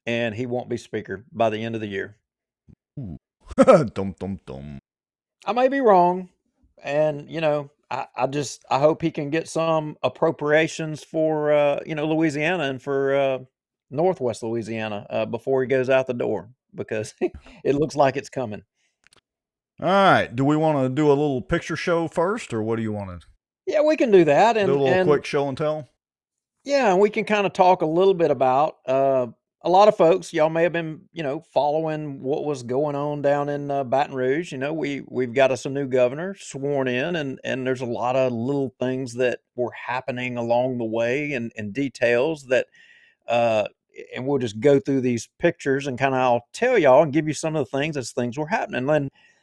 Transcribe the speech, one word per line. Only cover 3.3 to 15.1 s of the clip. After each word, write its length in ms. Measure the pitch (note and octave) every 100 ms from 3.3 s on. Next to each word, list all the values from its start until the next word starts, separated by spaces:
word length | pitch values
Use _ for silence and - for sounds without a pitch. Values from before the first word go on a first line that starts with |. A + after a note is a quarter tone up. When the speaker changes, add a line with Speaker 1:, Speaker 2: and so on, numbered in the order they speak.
| _
Speaker 2:
<laughs> 200 | - -
Dum, 560 | - F#3+ A#2+ - G2 F2+
dum, 220 | F#2+ F#2+ -
dum. 320 | C2+ C#2+ C#2 _ _ _ _ _ _ -
Speaker 1:
I 80 |
may 160 | A3+ B3+
be 120 | C#4
wrong, 500 | B3 F#3+ F3 F#3 F3+ _ _ _ _ _
and, 460 | C#3 C#3+ D#3 C#3+ C#3
you 100 | D3
know, 280 | D#3 D3 C#3 _ -
I, 160 | B2+ - -
I 100 | C3
just, 360 | C#3+ C3 - -
I 80 | C3
hope 240 | D3+ -
he 80 | E3
can 200 | D#3 C#3+
get 180 | D#3+ -
some 480 | D#3+ E3 D#3+ D3+ -
appropriations 1000 | B2+ - E3 C3+ D3 D3+ D#3+ - D#3 D3+
for, 500 | - D#3+ D#3 D#3 D3
uh, 280 | D3 D3 C#3+ -
you 100 | D3+
know, 120 | D#3
Louisiana 580 | D#3+ D#3+ C#3+ D3+ F#3 C#3
and 160 | C3
for, 340 | - C#3 C#3 C#3
uh, 240 | C3+ B2+ C3 _ _ _ _
Northwest 520 | C3 F3+ F3 B2+ A2
Louisiana, 640 | A2+ A#2 G#2 A2+ A2 G#2 -